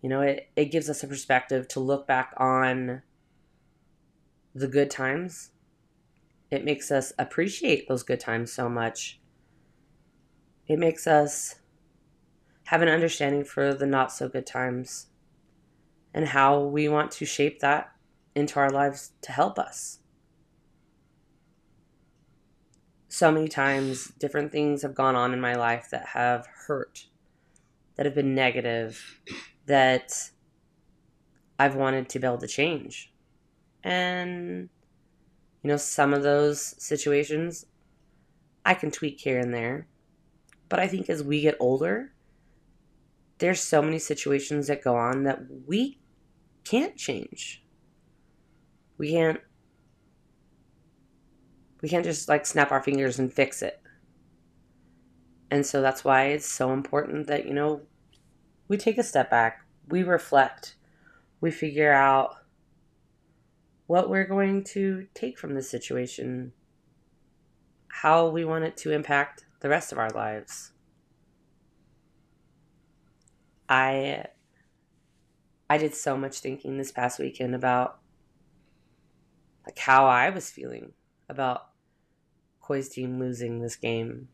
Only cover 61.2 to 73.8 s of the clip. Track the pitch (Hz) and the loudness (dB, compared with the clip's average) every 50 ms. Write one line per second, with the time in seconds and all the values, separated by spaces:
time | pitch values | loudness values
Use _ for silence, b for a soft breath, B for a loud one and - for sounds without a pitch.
61.2 | b b _ _ - 165 156 - 160 156 139 147 151 147 143 135 135 135 135 135 | b b _ _ -2 -2 -2 -2 -6 -4 0 4 6 6 8 8 8 8 6 6
62.2 | 131 - - - _ _ _ _ _ _ _ _ _ _ _ _ _ _ _ _ | 4 2 -4 -12 _ _ _ _ _ _ _ _ _ _ _ _ _ _ _ _
63.2 | _ _ _ _ _ _ _ _ _ _ _ _ _ - 170 180 190 - 190 196 | _ _ _ _ _ _ _ _ _ _ _ _ _ 2 2 2 4 4 2 0
64.2 | 190 185 196 196 196 196 196 196 196 - - 202 196 196 190 185 190 190 _ - | 0 0 0 0 2 2 2 -2 -2 -4 -4 -2 -2 -2 -2 -4 -8 -14 _ -8
65.2 | - 254 254 - - 160 139 135 135 135 - 120 - - 135 127 123 123 - - | -8 -8 -8 -10 -10 -6 -6 -6 -6 -6 -8 -10 -8 -6 -6 -6 -6 -6 -8 -10
66.2 | 123 127 127 127 127 123 - _ _ _ _ _ _ _ _ _ _ _ _ _ | -8 -8 -6 -8 -10 -12 -16 _ _ _ _ _ _ _ _ _ _ _ _ _
67.2 | _ _ _ _ _ _ _ _ _ _ _ _ _ _ - - - 151 156 165 | _ _ _ _ _ _ _ _ _ _ _ _ _ _ -14 -2 2 4 6 6
68.2 | 170 165 156 165 165 160 160 160 160 160 - - - 156 151 151 151 - 147 143 | 4 4 0 -2 -2 -2 -2 -2 -4 -6 -6 -8 -4 -2 -2 -2 -2 0 0 0
69.2 | 143 - - - _ _ _ _ - 139 147 170 170 - - - 113 110 110 110 | 0 -2 -8 -20 _ _ _ _ -2 0 0 0 0 -4 -4 -4 -4 -4 -2 -4
70.2 | 110 107 107 107 - - - - - - _ _ _ _ _ _ _ _ _ _ | -6 -4 -6 -8 -12 -14 -18 -18 -18 -20 _ _ _ _ _ _ _ _ _ _
71.2 | _ _ _ _ _ _ _ _ _ _ _ _ _ _ _ _ _ _ _ _ | _ _ _ _ _ _ _ _ _ _ _ _ _ _ _ _ _ _ _ _
72.2 | _ _ _ _ _ _ _ _ _ _ _ _ _ _ _ _ _ _ _ _ | _ _ _ _ _ _ _ _ _ _ _ _ _ _ _ _ _ _ _ _
73.2 | _ _ _ _ _ _ _ _ _ - 135 131 | _ _ _ _ _ _ _ _ _ 2 4 4